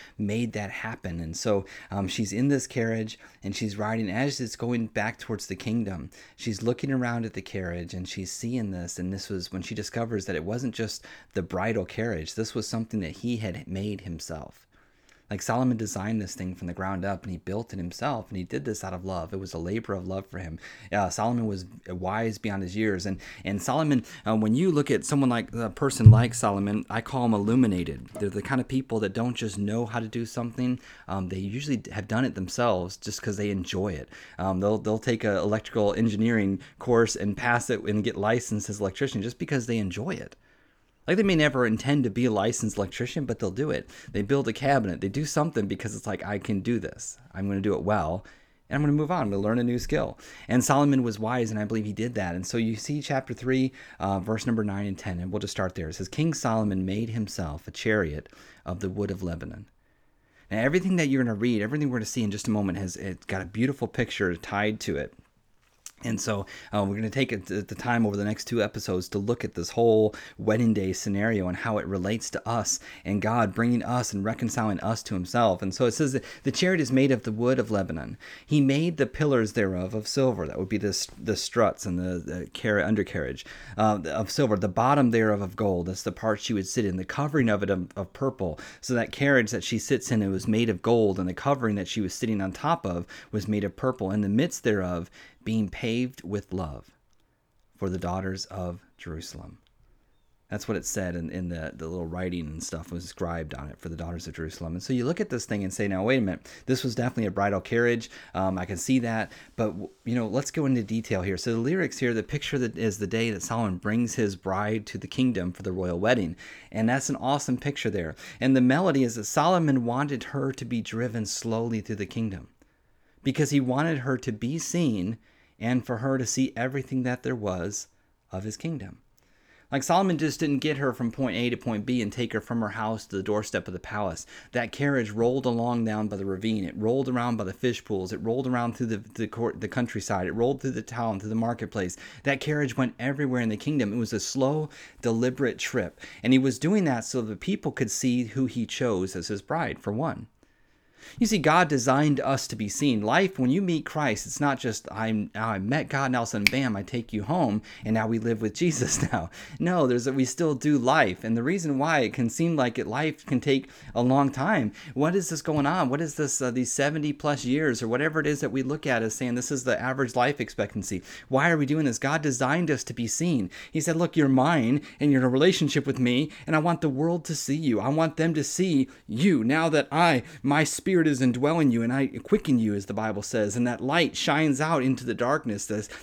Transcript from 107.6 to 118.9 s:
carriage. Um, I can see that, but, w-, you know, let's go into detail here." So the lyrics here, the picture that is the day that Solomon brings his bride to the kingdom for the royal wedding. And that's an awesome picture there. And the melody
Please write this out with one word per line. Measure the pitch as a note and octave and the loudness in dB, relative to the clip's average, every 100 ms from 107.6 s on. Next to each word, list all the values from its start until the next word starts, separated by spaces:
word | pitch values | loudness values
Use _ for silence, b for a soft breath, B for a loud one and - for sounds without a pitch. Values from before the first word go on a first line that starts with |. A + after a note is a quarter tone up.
carriage. | - A#2 A#2+ A#2 - B B F2 | 0 2 4 2 -2 B B -2
Um, | F#2+ F#2 | 0 0
I | F2+ | -4
can | F2+ | -4
see | - C3 | 2 2
that, | A#2 A2 G#2 B B - | 2 -2 -4 B B -2
but, | G#2+ | -2
w-, | E2+ G2+ _ | -2 -10 _
you | A#2 | -4
know, | A#2+ A2 | -2 0
let's | A#2 - | -2 -2
go | - | 0
into | C#3 B2+ | 2 2
detail | G2+ A2+ - G2 | 2 -2 0 -2
here." | F#2+ F2+ | 0 -2
So | B2 | 0
the | A2+ | 0
lyrics | B2 F#3 D3+ - | 0 0 -2 0
here, | B2 | 0
the | A2+ | 0
picture | - D3 - C#3+ | -2 -4 -4 -2
that | A#2+ E2+ | -2 0
is | A2 G2 | -2 -2
the | G2 | -2
day | A2+ A2+ | 0 0
that | G2 | -2
Solomon | - A#2 G#2+ F2 | -4 -2 0 -2
brings | G#2 A2+ A#2 | 0 0 0
his | - G#2 F#2+ | 0 0 0
bride | F#2+ F#2+ G#2 A2 G#2 | -4 -2 0 -2 -4
to | G2+ | -10
the | F#2+ | -6
kingdom | - B2+ G#2 F2+ | 0 2 2 -2
for | - | -4
the | F#2+ | -4
royal | F#2 F2+ E2+ | -2 0 2
wedding. | G#2 B2 E2+ F2 B B B | 4 4 2 -4 B B B
And | G#2+ A2+ | 0 2
that's | C3+ C3 | 2 0
an | C3+ | -2
awesome | B2+ C#3+ - B2 | 0 0 0 -2
picture | C#3+ C#3 A2+ | -2 -4 -2
there. | G2 D#2+ - B B | -2 -4 -8 B B
And | B2+ C3+ | 4 6
the | |
melody | B2+ C#3 F#3+ | 6 4 4